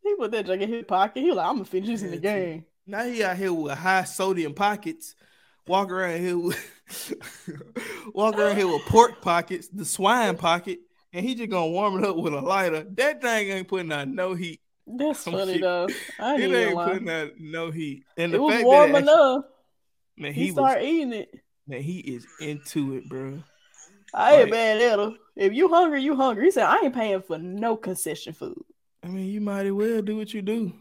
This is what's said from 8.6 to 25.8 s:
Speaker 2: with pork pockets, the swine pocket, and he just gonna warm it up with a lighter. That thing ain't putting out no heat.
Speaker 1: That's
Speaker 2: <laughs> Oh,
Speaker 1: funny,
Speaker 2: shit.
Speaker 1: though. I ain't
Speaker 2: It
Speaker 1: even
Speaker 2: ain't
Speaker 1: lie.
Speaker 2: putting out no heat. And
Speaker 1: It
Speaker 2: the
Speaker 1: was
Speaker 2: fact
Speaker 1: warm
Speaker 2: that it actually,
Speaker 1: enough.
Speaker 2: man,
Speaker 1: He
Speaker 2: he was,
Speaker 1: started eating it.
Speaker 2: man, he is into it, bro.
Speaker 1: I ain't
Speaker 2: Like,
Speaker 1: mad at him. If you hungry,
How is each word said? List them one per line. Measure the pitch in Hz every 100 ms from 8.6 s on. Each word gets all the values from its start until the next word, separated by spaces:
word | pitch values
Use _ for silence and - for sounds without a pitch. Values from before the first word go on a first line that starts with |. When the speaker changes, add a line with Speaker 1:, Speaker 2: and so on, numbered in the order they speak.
| 185
Speaker 2:
with | 151 -
pork | 220 233 -
pockets, | 185 170 170 180 -
the | 196
swine | 160 - 196 247 220 175
pocket, | 175 170 175 175 _ _ _
and | 175 220
he |
just | 240 226
gonna | 185 165
warm | 170 208 190
it |
up | 202 170
with | 165
a | 147
lighter. | 139 190 180 156 156
That | 190 277 302
thing | 247 226 202
ain't | 190 185
putting | 190 170
out | 147 135
no | 135 185
heat. | 180 175 156 _ _ -
Speaker 1:
That's | 240 294 294 -
Speaker 2:
<laughs> |
Oh, |
Speaker 1:
funny, | 185 190
Speaker 2:
shit. | 180
Speaker 1:
though. | 185 175 185 - - -
I | 220
ain't | 285
Speaker 2:
It | -
Speaker 1:
even | 247 220
Speaker 2:
ain't | 175
Speaker 1:
lie. | 175
Speaker 2:
putting | 190 -
out | 165 151 -
no | 156 165 165
heat. | 160 156 139 _ -
And | 170
Speaker 1:
It | 185
Speaker 2:
the |
Speaker 1:
was | 294
Speaker 2:
fact | 247 240
Speaker 1:
warm | 277 294
Speaker 2:
that | 285
it |
actually, | 277
Speaker 1:
enough. | 320 277 262 - _ _ _ _ _ _ -
Speaker 2:
man, | 143
Speaker 1:
He | 143
Speaker 2:
he | 190
was, | 185 269
Speaker 1:
started | 254 269
eating | 330 277
it. | 220 - - _ _ -
Speaker 2:
man, | 131
he | 139 180
is | - 123 120 -
into | 156 147 - 156 139
it, | 135 139
bro. | 131 135 139 151 _ _ _ - _ -
Speaker 1:
I | - 240
ain't | 294
Speaker 2:
Like, | 214
Speaker 1:
mad | 226 226 214
at | 240 208
him. | 208 226 _
If | - 196
you | 220 359
hungry, | 330